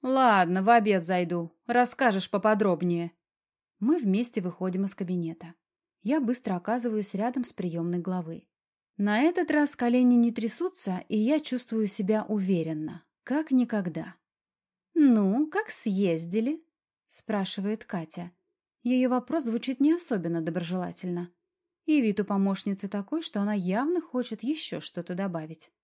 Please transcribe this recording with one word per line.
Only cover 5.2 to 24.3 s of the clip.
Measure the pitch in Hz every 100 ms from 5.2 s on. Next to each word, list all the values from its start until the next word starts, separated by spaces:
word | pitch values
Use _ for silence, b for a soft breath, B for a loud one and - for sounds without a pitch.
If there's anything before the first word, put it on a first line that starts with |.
| 165 165 170 - _ _ _ _
Я | 202 302
быстро | 240 254 - 185
оказываюсь | 180 240 233 214 196
рядом | 190 226 254
с | 240
приёмной | - 180 165 170 180
главы. | 175 185 160 165 _ _ _ _ _ -
На | 202 208
этот | 302 349 320
раз | 294 294 -
колени | 240 247 247 240
не | 233
трясутся, | 226 220 - 359 - - 185 -
и | 214
я | 214 302
чувствую | 302 254 - 226 208
себя | - 190 214
уверенно, | - 214 185 185 160 156 156 165 _ _
как | - 277 311
никогда. | 262 240 214 185 160 165 - _ _ _ _ _ _ _
«Ну, | 339 294 226 196 220 302
как | 381 427
съездили?» | - 226 190 196 160 165 202 233 320 _ _ _ _ _
спрашивает | - - 208 190 - 196 220
Катя. | - 180 160 - 175 _ _ _ _ _
Её | 240 254 254
вопрос | 254 247 311
звучит | 220 226 233 262
не | 285
особенно | 339 - 214 170 170
доброжелательно. | 160 175 170 185 175 170 180 175 175 _ _ _ _ _
И | - 302
вид | 226 202
у |
помощницы | 202 196 196 190 - 196 196
такой, | 202 196 311
что | 320 208
она | 202
явно | 208 180 196 277 359
хочет | 320 254 240